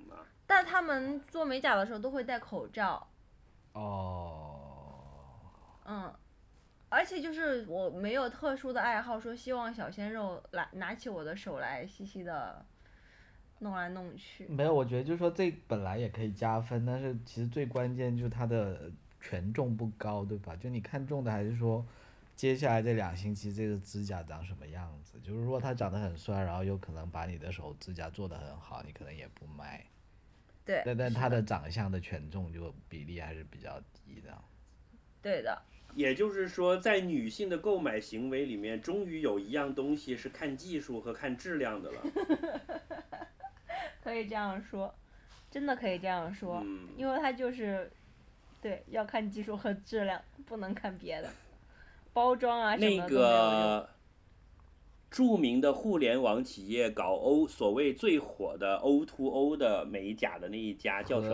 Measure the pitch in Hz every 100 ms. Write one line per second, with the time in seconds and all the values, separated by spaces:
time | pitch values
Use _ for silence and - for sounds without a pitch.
0 | 85 85 - - - 392 359 370 339 269
1 | 262 285 277 330 302 262 277 208 202 220
2 | 240 269 240 247 - 190 117 - 202 151
3 | - - - - - - - 107 107 98
4 | 92 90 87 78 76 71 143 67 139 -
5 | 143 - - - - - - - - 208
6 | 180 - - - - - - _ - 254
7 | 349 370 302 311 320 254 208 170 185 160
8 | 202 254 247 247 302 269 269 247 226 220
9 | 240 226 226 233 247 247 233 233 160 202
10 | 202 220 202 175 - 180 165 185 180 233
11 | 254 190 151 190 196 143 127 135 165 -
12 | 196 196 175 160 110 - - - - -
13 | - - - - - - 208 190 175 185
14 | 180 - - - 185 143 151 156 123 123
15 | 135 170 175 170 185 156 - 107 95 101
16 | 117 92 110 98 113 110 117 120 117 127
17 | 135 120 120 - 120 117 135 123 123 123
18 | 123 120 120 110 120 117 101 87 80 -
19 | - - - 92 92 113 127 110 113 104
20 | 107 104 101 104 98 85 123 120 101 143
21 | 135 143 123 107 104 117 117 113 117 -
22 | - - - - 135 131 139 113 113 113
23 | 92 90 98 101 104 101 110 101 95 104
24 | 101 92 78 78 87 87 73 82 87 73
25 | 76 - 64 110 120 127 131 120 101 98
26 | 101 82 - 98 92 87 95 98 - 80
27 | 82 85 82 87 78 85 76 73 - 87
28 | 82 - 98 73 73 71 - 120 71 76
29 | - 156 139 - 147 147 143 139 - -
30 | - - - - - - - 185 - 120
31 | 123 117 127 120 107 98 76 87 98 95
32 | 85 80 76 92 90 82 85 69 - 80
33 | 73 87 80 80 76 - 71 71 - -
34 | - - - - - - - - - -
35 | - - 202 180 110 - - - - 143
36 | 139 131 214 196 185 185 180 185 220 202
37 | 185 151 110 - 196 170 208 190 151 110
38 | 107 110 131 131 139 107 104 113 131 190
39 | 190 160 147 101 101 143 139 135 139 147
40 | - 120 131 - 156 135 175 165 - 117
41 | 113 117 143 123 185 165 123 107 87 62
42 | 294 - 381 320 330 294 - 339 - 311
43 | - - - - 784 - - 698 679 -
44 | - 226 214 214 208 190 202 202 196 -
45 | - - - - - 285 285 247 240 180
46 | 185 180 165 196 196 175 - 95 90 -
47 | 269 262 294 247 247 254 214 196 180 -
48 | - - - - - - 214 190 - 214
49 | 214 240 214 208 208 208 214 202 - 220
50 | 196 180 - - 277 220 190 202 208 185
51 | 175 160 165 - - - - - - -
52 | - - 247 254 247 233 220 214 214 190
53 | 175 131 123 113 110 110 107 107 - -
54 | - - - - - - - - - -
55 | - - 254 208 139 123 143 135 220 180
56 | 127 127 123 110 127 - 95 113 117 104
57 | 92 95 123 147 156 - 107 110 147 -
58 | 226 160 - - 92 73 98 98 135 143
59 | 156 - 131 127 143 151 127 98 76 98
60 | 98 107 107 85 90 107 110 98 110 98
61 | 104 127 107